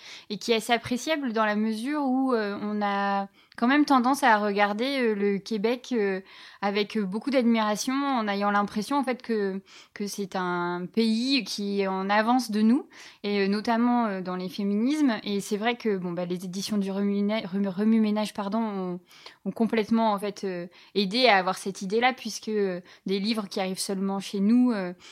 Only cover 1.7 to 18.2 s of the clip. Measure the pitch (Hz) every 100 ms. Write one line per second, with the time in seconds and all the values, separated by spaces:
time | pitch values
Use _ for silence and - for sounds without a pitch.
1.7 | 220 254 302 269 262 262 233 208 208 208
2.7 | 208 202 202 202 196 196 _ _ - 240
3.7 | 285 294 262 240 277 254 214 208 202 202
4.7 | 208 262 277 233 208 202 196 - 220 220
5.7 | 247 - 240 202 190 - - - - 196
6.7 | 202 202 220 196 214 277 262 233 226 214
7.7 | 202 - 269 285 254 214 202 202 202 202
8.7 | 214 202 277 254 247 - 220 196 190 -
9.7 | - - - 202 - 196 190 180 175 175
10.7 | 175 180 220 226 220 254 269 190 - 202
11.7 | 202 190 190 190 208 220 254 226 208 220
12.7 | 269 - - - - 202 202 196 208 220
13.7 | 226 240 240 226 190 180 180 180 - 202
14.7 | 208 247 302 277 214 202 202 - 202 226
15.7 | 233 226 190 180 175 180 180 185 190 196
16.7 | 208 196 190 202 202 202 220 208 196 196
17.7 | 180 214 226 214 208